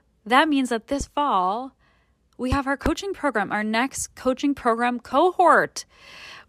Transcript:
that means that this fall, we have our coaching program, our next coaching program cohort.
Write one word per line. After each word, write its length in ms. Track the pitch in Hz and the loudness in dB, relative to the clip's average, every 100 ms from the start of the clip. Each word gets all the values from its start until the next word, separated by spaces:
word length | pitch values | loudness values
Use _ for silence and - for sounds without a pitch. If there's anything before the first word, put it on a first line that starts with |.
| _ _ 208 | _ _ 2
that 240 | 254 320 | 4 4
means 200 | 277 254 | 0 -2
that 180 | 233 - | -4 -4
this 180 | 277 - | -8 -6
fall, 720 | - 285 202 180 220 269 _ _ _ _ _ _ - | -4 0 0 0 -4 -10 _ _ _ _ _ _ -8
we 100 | 254 | -2
have 160 | 269 269 | -2 -2
our 120 | 277 | -2
coaching 360 | - 311 403 | -2 -4 -6
program, 380 | 370 294 226 190 | -4 -2 -2 -2
our 120 | 208 | -4
next 520 | 214 226 269 - - - | -2 -2 -2 -6 -12 -6
coaching 400 | 254 262 285 277 | -4 0 -2 0
program 440 | 247 226 240 247 | 0 0 -2 -4
cohort. 840 | - 269 359 359 339 240 147 - - _ - - - - | -2 2 2 4 6 6 4 -6 -16 _ -20 -20 -20 -20